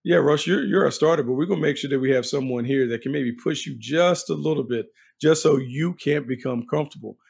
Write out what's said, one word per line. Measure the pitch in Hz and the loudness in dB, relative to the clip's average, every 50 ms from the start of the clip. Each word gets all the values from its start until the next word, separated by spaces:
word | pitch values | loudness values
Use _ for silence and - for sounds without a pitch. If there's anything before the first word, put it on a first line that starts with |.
| _ | _
"Yeah, | 160 175 | 2 2
Russ, | 175 - 143 147 147 - | 4 4 4 2 2 2
you're, | 165 175 - 269 | 0 0 0 0
you're | 196 - - - | 0 2 2 2
a | - - | 2 2
starter, | - - 156 165 160 139 | 2 2 2 2 2 0
but | 120 127 | -2 -2
we're | 131 156 | -2 0
gonna | 175 196 165 | 0 0 0
make | 151 151 143 | 0 0 -2
sure | 143 - 139 | -2 -4 -2
that | 139 135 | -2 0
we | 131 131 135 | 2 2 2
have | 127 120 | 2 0
someone | - - 143 131 131 123 120 117 | 0 -2 -4 -2 -2 -2 -4 -2
here | 123 139 135 131 120 | 0 0 0 2 0
that | 117 113 - | -2 -4 -4
can | 135 139 | -4 -4
maybe | 151 135 120 120 | -2 -2 -4 -4
push | 120 - - 160 135 - | -4 -4 -4 -4 -4 -6
you | - 139 120 | -8 -10 -10
just | 110 120 143 160 175 180 175 - - - | -8 -2 0 2 4 4 2 2 -2 -4
a | 165 | -6
little | 151 147 156 160 143 131 | -2 -2 -2 -2 -2 -2
bit, | 120 120 113 110 - _ _ _ _ _ _ | -2 -4 -4 -4 -8 _ _ _ _ _ _
just | - 151 160 156 - | 2 4 4 4 4
so | 160 147 135 | 4 2 2
you | 135 127 123 139 160 175 175 | 0 -2 -4 -4 -2 -2 -4
can't | - - 147 147 147 139 | -4 -2 -2 -2 -2 -2
become | 120 131 123 - 131 127 120 120 | -4 -6 -6 -4 -4 -4 -4 -4
comfortable." | - - 151 151 - - - 107 107 - - _ _ | -2 -2 -2 -2 -4 -8 -14 -16 -16 -16 -18 _ _